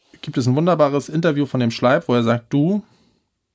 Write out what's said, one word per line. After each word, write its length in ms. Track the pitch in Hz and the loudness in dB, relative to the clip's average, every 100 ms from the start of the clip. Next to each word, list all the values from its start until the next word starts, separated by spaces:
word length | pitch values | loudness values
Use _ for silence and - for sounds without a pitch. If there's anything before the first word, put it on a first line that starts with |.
| _ _ | _ _
gibt 160 | - 143 | -8 -2
es 100 | 120 | 0
ein 80 | |
wunderbares 540 | 131 170 170 147 143 - | 2 2 2 2 0 -4
Interview 380 | 156 170 143 139 | -2 0 0 -2
von 140 | 135 | -2
dem 100 | 120 | -2
Schleib, 380 | 113 123 151 - | 0 0 0 0
wo 60 | |
er 80 | 123 | 0
sagt, 300 | 117 117 - | 0 -2 -2
du, 320 | 143 156 208 - _ _ _ _ _ _ | 0 0 0 -6 _ _ _ _ _ _